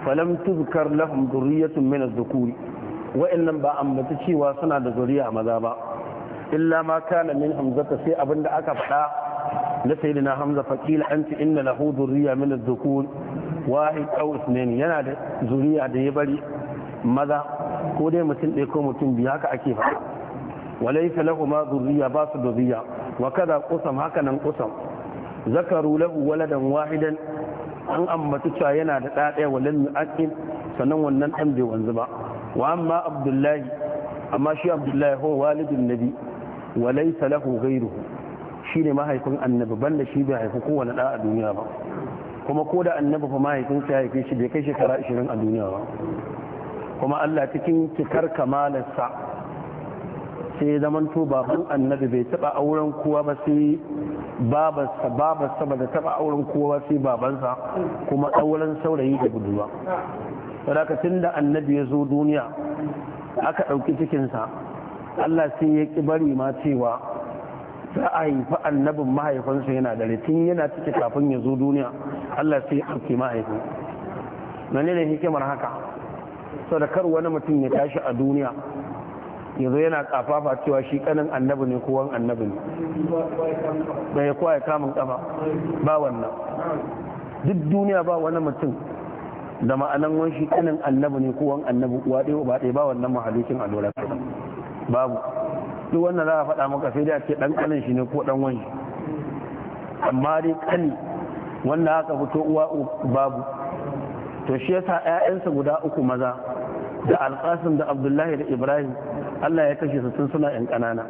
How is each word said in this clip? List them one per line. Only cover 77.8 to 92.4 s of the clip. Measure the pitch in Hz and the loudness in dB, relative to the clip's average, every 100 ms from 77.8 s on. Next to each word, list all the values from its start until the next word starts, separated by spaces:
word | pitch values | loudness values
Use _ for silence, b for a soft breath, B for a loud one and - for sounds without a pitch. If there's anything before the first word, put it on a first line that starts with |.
| 151 - 139 | 2 0 -2
a | |
duniya, | 120 135 143 135 117 - - - - - - - - - - | 0 2 2 0 -4 -10 -10 -8 -10 -10 -12 -12 -12 -12 -2
ya | 131 | 0
zo | 139 | 4
yana | 160 156 139 | 4 2 0
kafafa | 131 123 147 147 131 - | -2 0 0 0 -2 2
cewa | 139 | 2
shi | 123 143 | 2 -2
kanin | 151 156 151 | 2 2 2
annabi | 139 131 139 131 | 0 2 2 0
ne | 127 | 0
ko | 120 | 0
wan | 135 139 | 0 0
annabi | 127 117 117 110 | 0 0 0 -2
ne. | 98 165 165 165 156 156 165 160 160 160 156 156 156 156 143 139 | -4 -8 -6 -4 -2 0 0 -2 -2 -2 0 -2 -2 -2 -4 -2
Bai | 147 143 143 | 0 2 2
kowa | 170 | 2
ya | 151 | 2
kamun | 135 151 139 | 2 0 0
kafa. | 143 135 127 - - 156 151 - - | -2 -2 -2 -6 -4 -2 -2 -2 0
Ba | 139 156 | 4 4
wannan. | 143 120 113 - - 156 165 151 - - - - - - | 2 -2 -4 -6 -6 -6 -4 -4 -4 -8 -10 -10 -10 -2
Duk | 143 190 151 | 0 0 2
duniya | 196 202 190 170 | 2 4 2 2
ba | 170 | 0
wani | 160 165 | 2 0
mutum | 156 131 151 117 - - - - - - - - | 0 0 -2 -4 -8 -10 -10 -10 -12 -12 -12 -4
da | 117 135 | 0 2
ma'anan | 143 143 156 156 | 2 2 2 2
wan | 165 156 | 0 0
shi | 151 | 2
kanin | - 165 156 147 | 2 2 0 2
annabi | 135 147 139 131 | 2 2 2 -2
ne | |
ko | 127 147 139 | 0 0 0
wan | 139 | 0
annabi, | 123 127 123 131 | 0 2 0 0
uwa | 131 | 2
ɗaya | 143 | 2
uba | 151 | 2